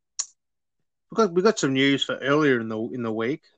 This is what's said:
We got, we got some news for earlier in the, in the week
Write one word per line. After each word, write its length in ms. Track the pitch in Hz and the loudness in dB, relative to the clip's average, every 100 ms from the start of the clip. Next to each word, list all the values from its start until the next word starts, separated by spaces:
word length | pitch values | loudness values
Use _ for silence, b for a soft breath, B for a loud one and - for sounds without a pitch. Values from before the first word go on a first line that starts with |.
| _ - - _ _ _ _ _ _ _ - | _ -10 -10 _ _ _ _ _ _ _ -8
We 60 | 180 | 0
got, 160 | 214 | 0
we 100 | 170 | 2
got 160 | 202 208 | 2 2
some 140 | 147 | 0
news 280 | 135 139 139 | 2 2 2
for 140 | - 127 | -2 -4
earlier 420 | 131 147 151 123 | 0 2 4 2
in 100 | 113 | 0
the, 100 | 110 | -6
in 240 | 113 127 | -6 -6
the 80 | 117 | -4
week 300 | 110 113 160 _ | -2 -4 -4 _